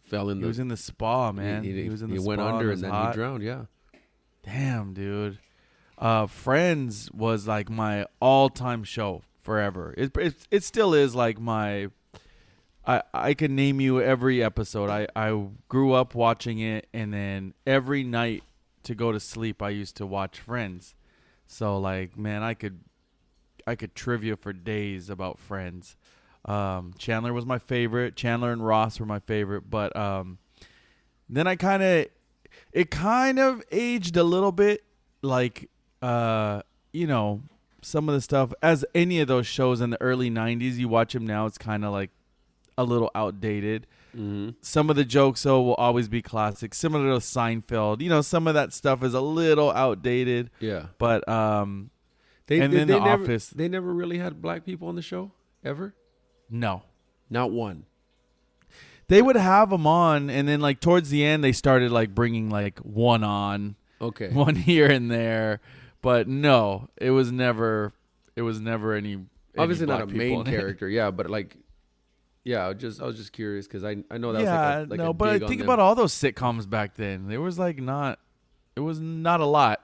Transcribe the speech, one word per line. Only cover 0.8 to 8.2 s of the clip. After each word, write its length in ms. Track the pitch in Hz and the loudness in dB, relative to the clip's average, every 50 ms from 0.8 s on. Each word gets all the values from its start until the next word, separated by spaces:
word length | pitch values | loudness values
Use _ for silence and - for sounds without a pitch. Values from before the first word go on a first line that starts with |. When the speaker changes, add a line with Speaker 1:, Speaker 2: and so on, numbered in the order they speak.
| - - - _ 117 110 120 127 127 113 101 | -10 -14 -10 _ -4 -2 0 0 -2 -2 -4
Speaker 1:
he, 40 | 98 | -4
Speaker 2:
man. 260 | 98 101 104 107 107 | -6 -4 -4 -4 -6
Speaker 1:
he, 180 | 101 95 95 - | -6 -6 -6 -6
Speaker 2:
He 60 | - | -6
was 140 | 110 107 110 | -8 -8 -8
in 80 | 110 | -6
Speaker 1:
he 60 | 107 95 | -6 -4
Speaker 2:
the 40 | 92 | -2
Speaker 1:
went 160 | 101 104 104 | -2 -2 -2
Speaker 2:
spa 60 | 104 110 | -2 -2
and 60 | 110 113 | -2 -2
Speaker 1:
under 100 | 110 110 | 0 -2
Speaker 2:
it 20 | |
was 120 | 101 92 90 | -2 -2 -4
Speaker 1:
and 100 | 95 98 | -4 -2
then 80 | 104 | -2
Speaker 2:
hot. 140 | 110 117 117 | -2 -2 -2
Speaker 1:
he 20 | |
drowned. 260 | 107 113 127 139 123 104 | -4 -4 -4 -6 -6 -8
Yeah. 220 | 110 123 131 117 - _ _ _ _ _ _ _ _ _ _ _ _ _ _ _ | -8 -8 -10 -12 -16 _ _ _ _ _ _ _ _ _ _ _ _ _ _ _
Speaker 2:
Damn, 480 | 101 101 131 139 135 127 113 104 98 92 | -10 -6 -4 -4 -2 -2 -4 -6 -8 -8
dude. 440 | 95 98 98 101 104 104 104 98 101 _ _ _ _ _ _ _ _ _ _ _ - | -8 -8 -6 -4 -4 -6 -6 -8 -12 _ _ _ _ _ _ _ _ _ _ _ -4
Uh, 280 | - 117 113 110 107 | 0 0 2 2 0
Friends 840 | 101 - - - - 131 151 175 180 170 151 135 120 107 104 107 - - | -2 -6 -8 -2 0 2 2 2 2 0 0 -4 -6 -8 -10 -14 -16 -10
was, 360 | 104 110 113 113 110 101 107 | -4 -2 -2 -2 -2 -2 -4
like, 200 | 107 107 104 95 | -4 -4 -4 -6
my 360 | 113 113 110 107 104 104 101 - _ _ | -6 -4 -4 -2 -2 -4 -6 -8 _ _